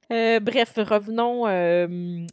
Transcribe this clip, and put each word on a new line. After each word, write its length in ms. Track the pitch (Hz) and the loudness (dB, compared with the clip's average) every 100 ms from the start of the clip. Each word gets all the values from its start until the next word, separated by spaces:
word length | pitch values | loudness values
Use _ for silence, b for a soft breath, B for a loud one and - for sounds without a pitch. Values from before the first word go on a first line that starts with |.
| - | -6
Euh, 300 | 226 226 226 | 0 2 2
bref, 360 | 214 247 233 226 | 2 0 0 -2
revenons, 680 | 208 208 208 226 240 247 226 | 0 0 0 -2 -2 0 0
euh, 800 | 185 170 175 175 175 175 170 170 | 2 2 2 0 -4 -6 -8 -10